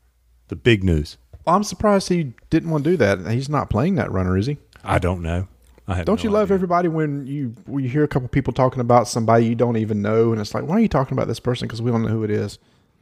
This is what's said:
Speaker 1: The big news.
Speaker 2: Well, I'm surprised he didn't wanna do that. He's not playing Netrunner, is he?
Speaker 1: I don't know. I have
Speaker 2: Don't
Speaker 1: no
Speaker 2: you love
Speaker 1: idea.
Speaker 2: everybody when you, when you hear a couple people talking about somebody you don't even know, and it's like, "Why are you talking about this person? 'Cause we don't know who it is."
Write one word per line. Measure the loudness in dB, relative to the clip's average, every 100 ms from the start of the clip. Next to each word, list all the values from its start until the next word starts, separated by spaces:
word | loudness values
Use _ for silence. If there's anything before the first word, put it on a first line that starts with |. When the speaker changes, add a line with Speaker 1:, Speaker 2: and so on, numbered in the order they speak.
| _ _ _ _ _
Speaker 1:
The | 0
big | 4 4 4
news. | 0 -2 -10 _ -8 0
Speaker 2:
Well, | 0
I'm |
surprised | 0 -2 2 2 0
he | -2 -2 -10 _
didn't | -2 0
wanna | -2 0
do | 2
that. | 2 2 -2
He's | -4 -2
not | -4 -2
playing | -2 0 0
Netrunner, | -2 -2 0 0
is | 0
he? | -6 _ -16 -2
Speaker 1:
I | 0
don't | 0 -2
know. | -4 -4 -6 _ _ _ -8
I | -4
have | -2
Speaker 2:
Don't | -2
Speaker 1:
no |
Speaker 2:
you | 0
love | 0 2
Speaker 1:
idea. | 0
Speaker 2:
everybody | 0 0 0
when | 0 -2 -4 -8
you, | -6 -6 -8 -8
when | -4
you | -2
hear | 0
a | 0
couple | 0 -2
people | -2 0
talking | 0 0 0
about | 4 4 4
somebody | 0 2 4 4
you | 2
don't | 0 0
even | 0 -2
know, | 2 2 2
and | 0
it's | -4
like, | -6 -2
"Why | 0
are |
you | 2
talking | 2 0 -2
about | -2
this | -4
person? | -4 -4 -6
'Cause | -4
we | -2
don't | 0
know | 0
who | -2 0
it |
is." | -2 -4 -8 _ _ _ _